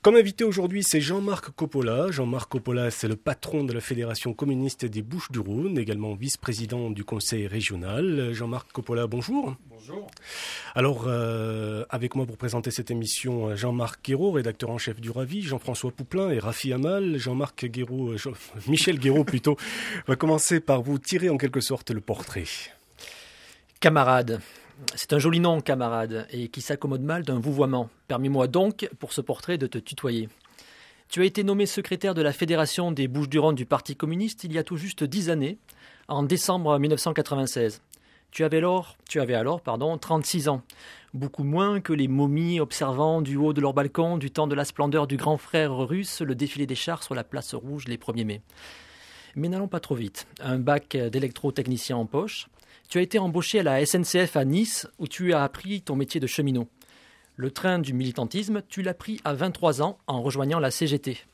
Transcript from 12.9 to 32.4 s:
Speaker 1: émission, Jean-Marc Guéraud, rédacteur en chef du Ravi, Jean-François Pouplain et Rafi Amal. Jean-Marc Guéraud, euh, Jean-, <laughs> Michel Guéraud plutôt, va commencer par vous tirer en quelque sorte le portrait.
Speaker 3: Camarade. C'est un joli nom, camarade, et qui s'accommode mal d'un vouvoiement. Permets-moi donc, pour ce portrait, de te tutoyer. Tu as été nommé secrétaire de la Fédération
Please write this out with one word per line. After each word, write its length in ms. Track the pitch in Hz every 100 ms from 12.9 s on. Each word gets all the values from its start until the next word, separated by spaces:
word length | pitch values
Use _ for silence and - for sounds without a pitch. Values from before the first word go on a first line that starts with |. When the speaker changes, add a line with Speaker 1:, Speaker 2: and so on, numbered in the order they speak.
Speaker 1:
émission, 640 | 120 110 - 131 123 107 104
Jean-Marc 500 | 123 120 113 - -
Guéraud, 240 | 135 196
rédacteur 360 | 156 117 104 117
en 80 | 117
chef 240 | - 110
du 80 | 113
Ravi, 320 | 117 131 196
Jean-François 480 | 175 135 - 120 127
Pouplain 400 | - 131 180 190
et 80 | 123
Rafi 340 | 101 117 135
Amal. 460 | 127 151 196 196 147
Jean-Marc 480 | 123 127 143 - 123
Guéraud, 460 | 120 123 131 123
euh, 60 | 107
Jean-, 160 | 139 - -
<laughs> 180 | 110 107
Michel 320 | 151 - 151
Guéraud 240 | 135 143
plutôt, 340 | 147 127 - 143 - - - 196 -
va 100 | 131
commencer 440 | 160 156 - 165
par 240 | 160 135
vous 160 | 123 143
tirer 300 | - 175 180
en 80 | 139
quelque 240 | 135 131
sorte 280 | - 131 -
le 120 | 110
portrait. 440 | - 104 - - 80 - - - _ - - - - - - - _ _
Speaker 3:
Camarade. 600 | 165 156 127 127 117 113 - - - - 131
C'est 200 | - -
un 60 | 147
joli 200 | 147 165
nom, 220 | 175 160
camarade, 680 | - 131 120 117 113 110 -
et 180 | 123 117
qui 100 | -
s'accommode 420 | - 143 147 135
mal 220 | 143 170
d'un 160 | 147 127
vouvoiement. 500 | 127 139 147 127 117 _ -
Permets-moi 380 | 123 135 139 127
donc, 420 | 170 196 214 202 -
pour 140 | 143
ce 80 | -
portrait, 360 | 131 131 - 175
de 100 | 131
te 100 | 117
tutoyer. 500 | - 143 135 117 110 _ _ - - - - - _
Tu 140 | 175
as 20 |
été 220 | 190 202 196
nommé 200 | 202 196
secrétaire 480 | - - 180 196
de 80 | 165
la 120 | 151
Fédération 580 | 139